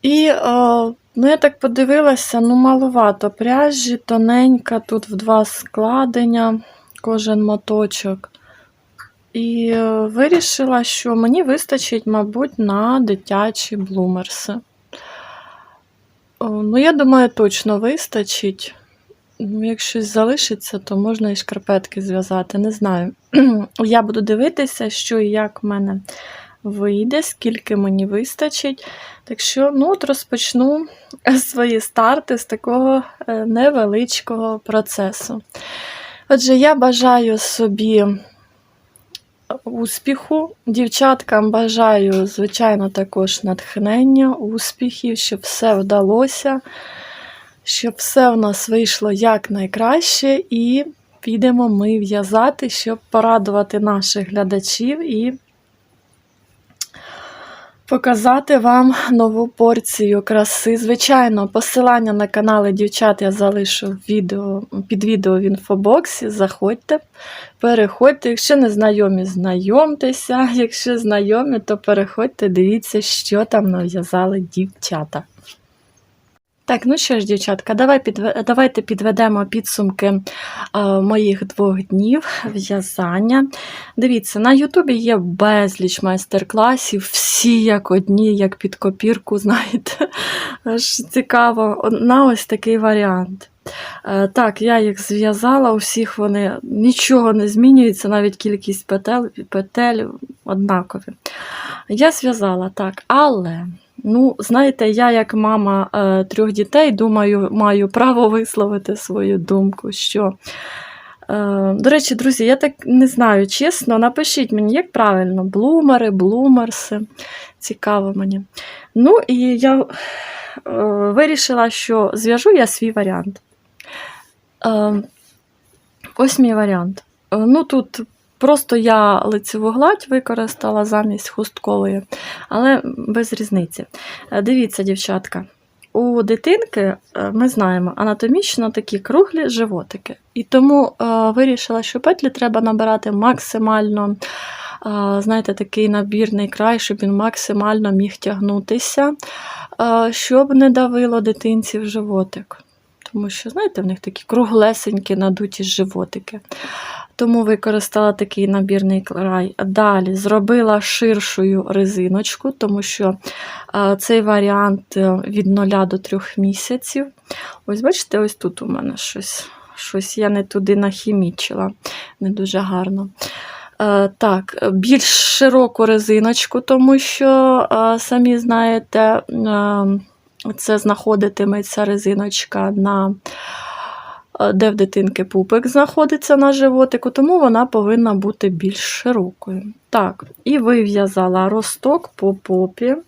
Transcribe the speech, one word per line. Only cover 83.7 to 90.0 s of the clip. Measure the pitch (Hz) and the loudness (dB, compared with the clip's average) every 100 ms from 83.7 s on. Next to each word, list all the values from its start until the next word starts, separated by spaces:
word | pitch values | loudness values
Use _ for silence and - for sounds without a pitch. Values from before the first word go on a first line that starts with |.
| - - - | -18 -10 -2
Дивіться, | 254 240 196 208 | 0 0 -2 -2
на | 233 | 4
Ютубі | 269 285 359 320 | 4 4 0 0
є | 240 233 220 | 0 2 0
безліч | 180 175 208 208 202 196 185 - | 0 0 2 4 0 -2 -4 -2
майстер-класів, | 196 190 - 196 190 220 226 254 - 202 190 | -2 -4 -2 -4 -2 2 2 2 -2 -6 -4
всі | - - - 233 233 | -4 -2 0 4 4
як | 220 208 202 | 4 2 2
одні, | 185 190 196 214 202 | 0 2 2 2 2
як | 190 - | 0 -2
під | 196 - | -8 -4
копірку, | 196 190 220 226 - 208 | -6 -2 -2 -2 -2 -2
<laughs> | |
знаєте. | 208 226 220 247 - - | 0 0 0 -6 -8 -6